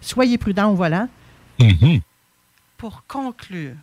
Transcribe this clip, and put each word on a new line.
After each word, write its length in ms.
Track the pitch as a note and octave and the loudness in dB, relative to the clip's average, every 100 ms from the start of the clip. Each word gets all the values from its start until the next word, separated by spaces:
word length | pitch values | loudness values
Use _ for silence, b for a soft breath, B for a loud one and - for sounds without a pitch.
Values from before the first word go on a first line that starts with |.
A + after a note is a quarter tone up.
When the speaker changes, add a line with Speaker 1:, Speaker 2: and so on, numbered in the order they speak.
Speaker 1:
soyez 380 | - B3 B3+ A#3+ | -8 -2 0 0
prudents 340 | G#3+ G3 G#3+ | -2 0 0
au 20 | |
volant. 340 | F#3 E3+ E3+ B3 - b b _ - | 0 0 -2 -4 -10 b b _ 2
Speaker 2:
Mhm. 400 | A#2 E2+ C#3 C#3+ - _ _ _ _ _ _ _ | 4 6 4 2 -2 _ _ _ _ _ _ _
Speaker 1:
Pour 220 | A3 - - | -16 -16 -14
conclure, 680 | C#4 C4 A#3 - F3+ C#3+ D3 | -10 -10 -12 -14 -12 -12 -14